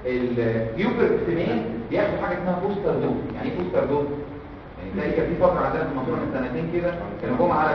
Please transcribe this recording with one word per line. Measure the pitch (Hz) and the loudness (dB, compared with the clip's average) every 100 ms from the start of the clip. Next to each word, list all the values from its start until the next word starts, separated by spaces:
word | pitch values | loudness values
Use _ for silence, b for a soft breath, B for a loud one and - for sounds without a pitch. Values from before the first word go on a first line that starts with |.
| 127 | -2
البيوبرت | 123 123 117 113 113 113 - 226 - - - 175 | 0 0 2 2 2 0 0 0 4 4 4 2
ميل | 170 185 233 220 - - | 0 2 0 -2 -4 -2
بياخدوا | - - - - | 0 0 0 -2
حاجه | 170 | -2
اسمها | 180 175 | 0 0
بوستر | 196 202 165 | 0 0 0
دوز. | 131 127 - - - | 2 2 0 -2 -4
يعني | - | -4
ايه | - | -2
بوستر | 180 185 131 | 0 2 2
دوز؟ | 143 143 - - - - - - - | 2 0 -4 -8 -12 -12 -14 -14 -12
يعني | 185 | -6
تلاقي | - - | -4 0
كان | 165 156 | 0 0
في | 170 | 4
فتره | 180 165 156 | 4 4 0
عندنا | 160 | 0
في | - | -2
المنصوره | 131 - 160 | -2 -2 -2
من | - | -2
سنتين | - - 160 165 175 | -2 -2 -2 -2 0
كده، | 175 - - - | 0 -2 -6 -6
كانوا | 220 - | -2 2
جم | 175 | 4
على | 156 156 | 4 2